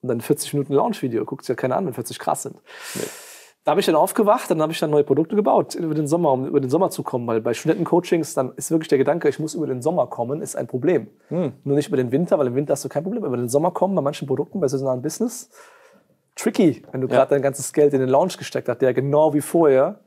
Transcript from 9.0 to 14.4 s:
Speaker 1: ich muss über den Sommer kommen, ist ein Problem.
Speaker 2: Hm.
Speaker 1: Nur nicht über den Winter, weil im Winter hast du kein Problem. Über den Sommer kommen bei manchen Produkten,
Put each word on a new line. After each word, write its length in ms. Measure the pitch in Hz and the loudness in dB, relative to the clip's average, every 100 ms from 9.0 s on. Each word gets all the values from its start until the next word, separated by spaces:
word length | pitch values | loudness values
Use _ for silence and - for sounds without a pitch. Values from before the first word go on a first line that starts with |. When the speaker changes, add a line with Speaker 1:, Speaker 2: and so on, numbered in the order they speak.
| 131 165 156 | 4 4 0
Speaker 1:
ich 100 | 131 | -2
muss 160 | 156 - | -6 -4
über 120 | 143 | -4
den 140 | 131 | -2
Sommer 260 | 127 170 123 | -2 0 -2
kommen, 340 | - 120 147 | -2 -6 -4
ist 160 | 139 - | -6 -8
ein 100 | 127 | -6
Problem. 400 | 131 139 165 107 _ _ | -2 2 0 -2 _ _
Speaker 2:
Hm. 240 | 160 160 - | -4 -4 -6
Speaker 1:
Nur 120 | 139 139 | 0 0
nicht 100 | 143 | 0
über 100 | 131 | -2
den 140 | 123 | 0
Winter, 260 | 135 175 170 | 0 0 2
weil 100 | 131 | 2
im 80 | 123 | 0
Winter 180 | 147 | 0
hast 100 | 143 | -2
du 60 | 139 | -2
kein 140 | 143 | -6
Problem. 200 | 175 233 | -4 -6
Über 140 | 180 123 | -4 -4
den 100 | 120 | 0
Sommer 220 | 135 165 | 0 0
kommen 240 | 165 185 185 | 0 0 0
bei 60 | |
manchen 260 | 143 147 143 | -2 -6 -6
Produkten, 320 | 131 | -4